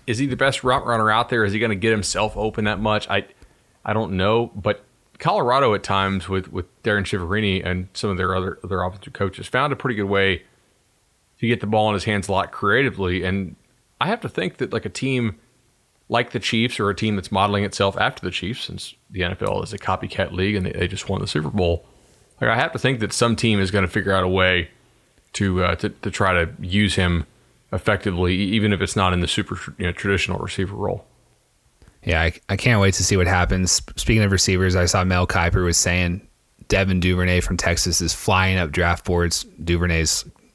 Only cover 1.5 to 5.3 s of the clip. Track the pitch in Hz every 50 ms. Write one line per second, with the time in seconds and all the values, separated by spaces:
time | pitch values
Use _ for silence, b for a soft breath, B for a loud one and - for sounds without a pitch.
1.5 | 98 107 113 113 107 92 98 113 113 107 95 - - 92 107 107 - 101 104 110
2.5 | 107 - 107 104 107 95 107 107 107 107 - - 98 101 - - - b b b
3.5 | b b b b b b - - 104 110 113 - 95 92 92 101 110 120 120 117
4.5 | - 104 92 107 104 - - _ _ _ _ _ _ - - 156